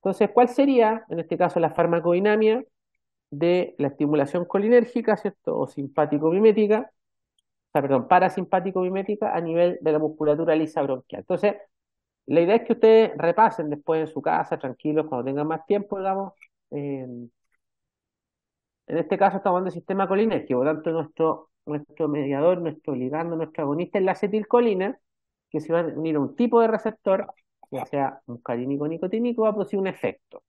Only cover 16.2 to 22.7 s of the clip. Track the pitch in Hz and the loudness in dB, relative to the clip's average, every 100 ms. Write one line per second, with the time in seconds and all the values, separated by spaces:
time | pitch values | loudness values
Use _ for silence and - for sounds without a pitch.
16.2 | 196 _ _ _ _ 143 143 135 127 120 | -6 _ _ _ _ -8 -8 -8 -10 -14
17.2 | 120 _ _ _ _ _ _ _ _ _ | -18 _ _ _ _ _ _ _ _ _
18.2 | _ _ _ _ _ _ - 156 156 196 | _ _ _ _ _ _ -6 -6 -4 2
19.2 | 196 185 196 180 190 160 - 196 185 196 | 2 2 -2 -2 -2 -10 -6 -4 0 0
20.2 | 226 175 - 123 139 151 165 160 151 - | 0 -2 -2 0 0 -2 -4 -4 -6 -2
21.2 | 160 - - _ - 151 147 - 151 147 | -2 -2 -10 _ -10 -10 -10 -6 -4 -2
22.2 | 139 139 165 180 165 | -2 2 2 2 -4